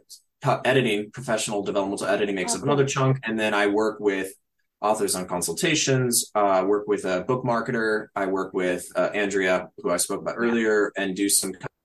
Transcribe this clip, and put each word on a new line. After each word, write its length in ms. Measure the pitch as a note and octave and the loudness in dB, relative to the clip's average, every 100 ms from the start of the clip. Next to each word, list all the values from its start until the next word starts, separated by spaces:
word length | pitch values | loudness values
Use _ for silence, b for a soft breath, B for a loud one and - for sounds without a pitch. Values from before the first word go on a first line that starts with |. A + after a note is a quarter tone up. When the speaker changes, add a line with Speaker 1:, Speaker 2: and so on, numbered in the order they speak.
| _ - _ _ | _ -20 _ _
Speaker 1:
pu-, 200 | C#3 A2+ | -2 0
editing, 460 | A#2+ C3+ A2+ G#2 G#2 | 2 2 2 0 -4
professional 520 | - B2+ G#2+ - G2+ | -10 -4 -4 -2 -4
developmental 440 | G2 G2 G2 G2 D#2+ | -2 -2 -2 -2 -2
editing 280 | G2+ G2+ | 0 0
makes 200 | F#2+ F2+ | -2 -2
Speaker 2:
Oh, 40 | - | -2
Speaker 1:
up 40 | |
another 200 | C3+ C#3 | 0 2
Speaker 2:
cool. 40 | C3+ | 2
Speaker 1:
chunk. 300 | C#3 C3 C3 | 2 2 0
And 160 | A2+ A2 | -2 -2
then 140 | G#2+ | 0
I 140 | G#2 G#2 | 2 2
work 340 | G#2 A2 G#2 | 2 0 0
with 320 | G#2 F#2+ F#2+ - _ _ _ _ | 0 0 -4 -10 _ _ _ _
authors 340 | G#2 G#2+ G2 | -2 0 -2
on 140 | F#2 F2+ | -4 -4
consultations, 1000 | F2+ E2+ - E3 D3 C#3+ C3 B2 A#2 - | -4 -4 -2 0 2 2 2 2 0 0
uh, 300 | G#2+ G2+ F#2+ F#2+ | 2 4 4 4
work 220 | G#2 G#2 | 0 2
with 160 | G2 | 0
a 160 | G2 F2+ F2+ | 0 -2 0
book 160 | F#2+ | -2
marketer. 640 | B2 A#2 A#2+ A2+ A2 G#2+ - G2+ | 0 -2 -2 -2 0 -2 -4 -4
I 100 | F#2+ | -2
work 280 | F#2+ F#2+ | -2 -2
with, 340 | F#2+ F2+ F2 - - | -2 0 -2 -2 0
uh, 140 | F2 | 0
Andrea, 540 | G#2 G2 G2 F#2 F2+ - - | 0 0 2 2 2 -2 -6
who 120 | F#2 | -2
I 80 | F2 | 0
spoke 240 | - F#2 | -2 -4
about 140 | E2+ A2+ | -6 -2
Speaker 2:
Yeah. 80 | A#2 | 0
Speaker 1:
earlier, 440 | A#2 A2 G#2+ G2+ G2 | 2 2 2 2 -2
and 180 | G2 | -4
do 140 | F#2 G2+ | 0 2
some 240 | - F#2+ | 2 0
kind 160 | - - - | -8 -14 -16